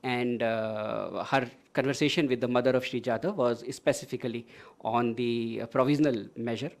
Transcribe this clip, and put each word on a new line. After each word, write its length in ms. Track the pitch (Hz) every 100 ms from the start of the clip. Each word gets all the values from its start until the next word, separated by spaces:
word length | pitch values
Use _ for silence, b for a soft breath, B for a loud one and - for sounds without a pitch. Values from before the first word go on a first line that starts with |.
and, 400 | 131 123 123 120
uh, 800 | 117 113 110 107 107 113 90 92
her 260 | 87 135 120 - _
conversation 540 | - 135 135 147 170 143
with 140 | 123
the 80 | 120
mother 240 | 123 127
of 120 | 127
Shri 160 | 127 127
Jadhav 360 | 120 113 156 208
was 260 | 123 113 -
specifically 720 | - - 135 - 127 127 117 117 B B B
on 340 | 113 117 117
the, 460 | 117 120 117 113 113
uh, 40 | 113
provisional 600 | 131 131 147 151 117 101 -
measure 360 | 117 113 139 -